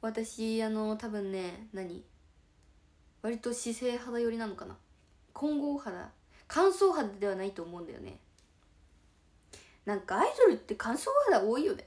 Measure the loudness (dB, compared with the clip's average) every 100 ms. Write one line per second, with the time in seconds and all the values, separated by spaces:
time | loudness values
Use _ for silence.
0 | -4 -4 -6 -4 -2 0 0 -2 -2 -4
1 | -4 -6 -4 -4 -6 -10 -12 -10 -10 -10
2 | -16 -20 _ _ _ _ _ -20 _ _
3 | -20 _ -6 -4 -4 -6 -6 -4 -2 -4
4 | -4 -2 -2 -2 -6 -8 -12 -16 _ _
5 | _ _ _ -6 -2 0 -2 -4 -6 -10
6 | -10 -16 _ -20 -4 4 4 6 4 4
7 | -2 -2 -2 -2 -4 -6 -12 -10 -12 -12
8 | -14 -16 -20 _ _ _ _ _ -20 -20
9 | _ _ _ _ _ -20 -20 -14 -4 -4
10 | -2 2 2 8 8 8 -2 -6 -2 -2
11 | 2 2 6 4 4 2 0 -2